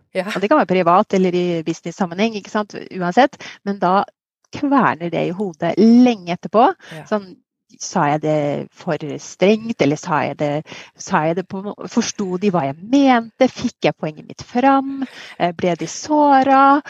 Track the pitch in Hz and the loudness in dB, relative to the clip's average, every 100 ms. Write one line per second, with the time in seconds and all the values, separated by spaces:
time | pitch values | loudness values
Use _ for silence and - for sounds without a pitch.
0 | _ 196 180 180 202 302 190 185 170 180 | _ -8 -6 -4 0 2 2 2 4 4
1 | 214 196 185 175 175 170 160 165 180 - | 4 2 0 0 -2 -2 -4 -8 -10 -6
2 | 180 175 226 214 - 214 208 - - 190 | -6 -2 -4 -4 -8 -6 -6 -10 -14 -6
3 | 175 180 285 - - - 202 196 180 196 | -2 2 2 0 -16 -12 -10 -4 0 0
4 | - _ _ _ _ - 285 269 156 156 | -2 _ _ _ _ -8 0 2 2 0
5 | 170 160 156 180 202 165 170 - 220 240 | -4 -4 -4 -4 -8 -4 -4 2 6 6
6 | 247 220 175 180 180 208 269 - - 160 | 6 2 -6 -8 -2 2 2 2 -10 -18
7 | 151 214 190 - _ _ _ _ - 190 | -6 -6 -6 -18 _ _ _ _ -6 -2
8 | 147 151 156 151 147 143 143 _ - 151 | 0 0 0 -2 -2 -4 -8 _ -8 -6
9 | 151 139 - - 185 220 226 233 139 151 | -6 -12 -14 0 2 2 -2 -2 0 0
10 | 175 151 127 143 147 147 - - - _ | -2 -2 -2 -4 -4 -4 -8 -16 -20 _
11 | - 185 156 175 185 196 202 - - - | -4 -2 0 -2 -6 -10 -10 -12 -6 -4
12 | - - 196 180 208 175 139 151 202 277 | -4 -6 -6 -2 0 0 -2 -6 -2 2
13 | 277 247 226 _ 254 - 240 - 156 - | 4 2 0 _ 0 0 -8 -2 -2 -2
14 | 160 156 - - - 247 262 269 269 269 | -8 -12 -18 -18 -8 0 2 2 0 -8
15 | 262 - - - 175 170 180 170 165 - | -10 -12 -20 -4 -4 -2 -2 -2 -6 -10
16 | - 302 294 269 269 269 277 285 - | -2 2 4 4 4 4 6 4 0